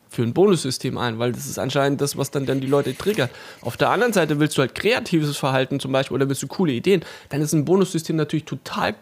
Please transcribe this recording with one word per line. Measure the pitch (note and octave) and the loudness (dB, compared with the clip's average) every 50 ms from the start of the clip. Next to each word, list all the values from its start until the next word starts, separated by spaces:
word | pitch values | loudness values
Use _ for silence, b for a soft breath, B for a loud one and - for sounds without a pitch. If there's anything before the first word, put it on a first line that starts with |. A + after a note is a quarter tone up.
| _ _ | _ _
Für | - - A#2 | -4 -2 -2
ein | A#2 A#2+ | 0 4
Bonussystem | E3 F#3+ G#3+ F3+ D3+ - C3 - - - C3 - - | 4 6 6 4 2 0 -2 -4 -4 -4 -4 -2 -2
ein, | A#2+ A#2+ A2+ A2+ | -2 -2 -2 0
weil | A#2+ B2 A#2 | 0 -2 -2
das | C3 C#3+ | -2 -6
ist | C3+ - - | -8 -6 -4
anscheinend | G2 C3 C3 C#3+ C#3 C#3 C#3+ - | -4 -2 0 2 2 2 2 0
das, | C#3+ C#3+ - | -2 -2 -2
was | - C3+ - | -4 -4 -4
dann, | - C#3+ C3+ | -4 -4 -2
dann | B2+ C3+ C#3 | -2 -2 -2
die | C3 C3 | 0 2
Leute | C#3+ C#3+ C#3 C3 C3 | 2 2 2 0 -4
triggert. | - - F#3+ G#3+ F#3+ C3 A#2+ B B B B B B | -2 -2 -2 0 0 0 -2 B B B B B B
Auf | - A#2 - | -10 -8 -2
der | - D3 A#2+ | 0 2 2
anderen | C#3 F3+ A#3+ B3 - | 2 2 2 2 4
Seite | F#3+ D#3+ D3+ D3+ C#3+ | 2 2 2 2 2
willst | D3+ D3+ - | 2 2 2
du | - | 0
halt | C3+ A#2+ - | 0 0 -2
kreatives | - - G#3 B3 C4 A#3+ - F3+ D#3+ D3+ D3 C#3+ | -2 0 0 0 0 0 0 0 0 2 0 -2
Verhalten | - - C3+ C3+ C3 C3 - C#3+ C3+ | -2 0 0 2 2 0 0 -2 -4
zum | - C3 | -2 0
Beispiel | C3+ C3 C3+ - - | 0 0 0 0 0
oder | C3+ C#3 C#3 | 0 0 0
willst | C3+ - C#3+ | -2 -4 -6
du | |
coole | C3+ - - F#3+ D3+ B2 | -6 -2 0 0 2 0
Ideen, | A2+ - F#3 G3+ E3+ B B B B B B | 2 2 2 2 2 B B B B B B
dann | - C#3+ D#3 | -4 -2 0
ist | D3 E3 | 0 2
ein | D3+ C3+ | 2 2
Bonussystem | D3+ F3+ G3 F#3 - - D#3+ - - E3 | 4 4 4 2 2 0 -4 -4 -2 -2
natürlich | D#3+ D3+ D3+ - D3+ - | -2 -2 -2 -2 -4 -4
total | - - C3 - - - G#3+ - G3+ G#3+ - | -6 -10 -10 -10 -8 -4 -2 -2 -2 -2 -2